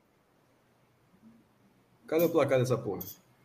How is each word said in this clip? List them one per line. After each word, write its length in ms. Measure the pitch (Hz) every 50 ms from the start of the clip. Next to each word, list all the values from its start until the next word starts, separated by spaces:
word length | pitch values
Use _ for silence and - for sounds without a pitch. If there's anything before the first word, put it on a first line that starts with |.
| _ _ _ _ _ _ _ _ _ _ _ _ _ _ _ _ _ _ _ _ _ _ _ _ - 226 - - _ _ _ _ _ _ _ _ _ _ _ _ - -
Cadê 160 | 151 165 170
o 60 | 160
placar 280 | 165 156 135 131 135 127
dessa 200 | 123 127 123 -
porra? 240 | - 107 92 90 - - - - _ _ _ _